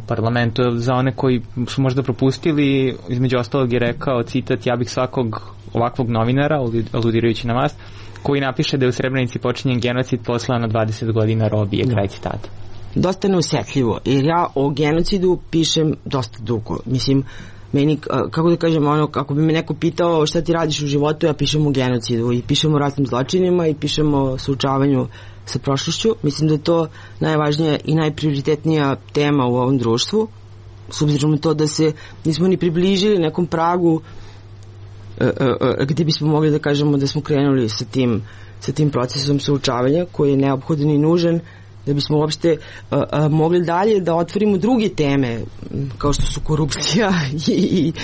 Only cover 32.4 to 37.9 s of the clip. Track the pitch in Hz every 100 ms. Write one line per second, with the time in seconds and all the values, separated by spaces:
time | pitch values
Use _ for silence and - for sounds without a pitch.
32.4 | 190 180 175 165 190 190 214 196 156 165
33.4 | 170 170 165 180 170 160 - - - -
34.4 | - - - - - - - - - -
35.4 | 127 - 131 90 139 156 156 - 151 151
36.4 | 156 147 151 143 147 143 139 151 147 139
37.4 | 143 135 110 107 123